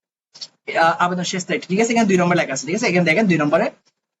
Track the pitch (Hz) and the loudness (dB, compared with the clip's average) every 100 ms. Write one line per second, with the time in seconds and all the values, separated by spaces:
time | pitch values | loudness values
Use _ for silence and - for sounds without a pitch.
0 | _ _ _ - - _ - 165 165 165 | _ _ _ -20 -20 _ -8 0 0 2
1 | 180 180 175 185 - 156 - 190 233 233 | -2 -2 -6 -6 -6 -8 -4 -2 0 2
2 | 214 185 175 170 139 135 131 190 - 180 | 2 2 2 0 -2 -6 -6 -4 0 0
3 | 175 160 220 165 147 165 240 - _ _ | 2 2 2 2 2 0 0 -6 _ _
4 | _ _ | _ _